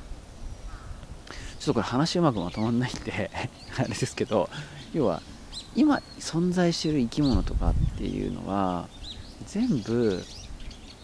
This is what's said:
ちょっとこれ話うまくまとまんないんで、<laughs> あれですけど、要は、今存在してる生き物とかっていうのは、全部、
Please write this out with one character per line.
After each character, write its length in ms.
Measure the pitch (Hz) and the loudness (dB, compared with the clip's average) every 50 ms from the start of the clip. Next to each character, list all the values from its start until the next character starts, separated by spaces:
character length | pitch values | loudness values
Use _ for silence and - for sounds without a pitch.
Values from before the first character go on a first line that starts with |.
| - - - - - - - - - - - - - - - - - - - - - - - - - - - - - - - - | -12 -12 -12 -12 -12 -14 -12 -10 -10 -10 -10 -10 -10 -10 -12 -10 -10 -12 -12 -12 -12 -12 -14 -14 -14 -14 -12 -12 -12 -10 -10 -2
ち 40 | - | 0
ょ 0 | |
っ 20 | |
と 80 | 156 139 | 2 2
こ 60 | 117 | 2
れ 40 | 95 | 2
話 340 | - 120 127 160 160 - 180 | 2 2 2 2 2 4 4
う 40 | |
ま 100 | 170 147 | 4 4
く 80 | 117 98 | 4 2
ま 100 | 82 90 | -2 -2
と 100 | - 107 | -2 0
ま 100 | 110 117 | 2 2
ん 80 | 117 120 | 4 2
な 100 | 123 120 | 2 0
い 20 | |
ん 40 | - - - | -2 -4 -6
で、 260 | 113 - 107 98 - - - - - | -4 -4 -2 -4 -4 -4 -4 -6 -6
<laughs> 240 | - - - - - | -6 -12 -12 -6 -2
あ 60 | - | 0
れ 60 | 127 120 | 0 0
で 60 | 107 | 0
す 220 | - 127 - - | -2 -2 -2 -2
け 80 | - 104 | -2 0
ど、 240 | - 117 101 78 - - 156 - - - - - - - | 2 4 2 2 2 -2 -8 -10 -12 -12 -14 -10 -4 0
要 120 | 170 127 | 2 2
は、 160 | 98 82 - - - - - - - - - - - - | 2 2 0 -4 -10 -14 -16 -14 -12 -12 -12 -12 -2 2
今 260 | 226 302 294 269 - - - - - | 4 6 6 4 2 0 -6 -14 -10
存 340 | - - - 160 175 180 | -6 -2 2 2 2 4
在 200 | 175 185 175 170 | 4 4 4 4
し 100 | 165 - | 4 2
て 100 | - 160 | 2 2
る 80 | 151 143 | 4 4
生 80 | 120 113 | 2 2
き 140 | - 147 | 4 4
物 200 | 147 135 127 139 | 4 6 6 6
と 120 | 139 - - | 4 2 2
か 160 | - - 82 | 2 4 4
っ 40 | - - - - - - | 4 4 4 2 0 0
て 60 | 101 | -2
い 220 | 98 95 101 101 | -2 -2 -2 -2
う 60 | 98 | -2
の 160 | 95 90 87 90 | -4 -4 -2 0
は、 400 | 98 101 95 92 90 85 85 - - - - - - - - - - - - | 2 2 2 2 0 0 -4 -6 -10 -12 -12 -12 -12 -12 -12 -14 -14 -14 -10
全 320 | - - 202 247 254 175 117 | -6 -2 0 2 2 2 2
部、 460 | 98 110 117 120 120 107 92 87 87 - - - - - - - - - - - - - - - | 2 2 2 4 4 4 2 2 -2 -6 -12 -14 -12 -12 -12 -10 -10 -12 -12 -12 -16 -18 -18 -18